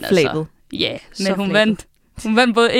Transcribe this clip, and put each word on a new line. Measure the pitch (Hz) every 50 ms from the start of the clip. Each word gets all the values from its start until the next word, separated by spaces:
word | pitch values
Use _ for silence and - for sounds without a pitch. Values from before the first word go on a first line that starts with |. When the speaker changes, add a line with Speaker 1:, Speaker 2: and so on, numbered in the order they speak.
| - -
Speaker 1:
Flabet. | - 180 151 -
Speaker 2:
altså, | - 156 160 160 - _ _ _ -
ja, | - - 107
men | 117 113 - - - - 196
Speaker 1:
Så | 190 190
Speaker 2:
hun | 185 202 196
Speaker 1:
flabet. | 190
Speaker 2:
vandt. | 208 214 220 214 - - - _ _ _ _ _ - -
Hun | 220 220
vandt | 220 254 247 220
både | 233 233 233 - 247